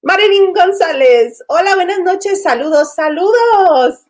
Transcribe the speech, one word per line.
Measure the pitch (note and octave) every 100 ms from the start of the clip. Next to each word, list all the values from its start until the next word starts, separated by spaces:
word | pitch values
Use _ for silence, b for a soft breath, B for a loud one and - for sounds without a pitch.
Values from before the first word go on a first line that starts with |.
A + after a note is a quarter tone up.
Marilyn | D#4 F#4+ G#4 G4+ F#4+
González, | F#4+ F#4 G4 E4 C#4 B3+ A#3+ A#3 - -
hola, | D#4 G4
buenas | F#4+ F4+ G4+
noches, | F4+ F#4+ G4+ G4
saludos, | D#4+ A#3+ D4+ D4+ D4+
saludos. | - D#4 D4+ F#4+ A#4 A#4 G#4 F#4 C#4 B3 -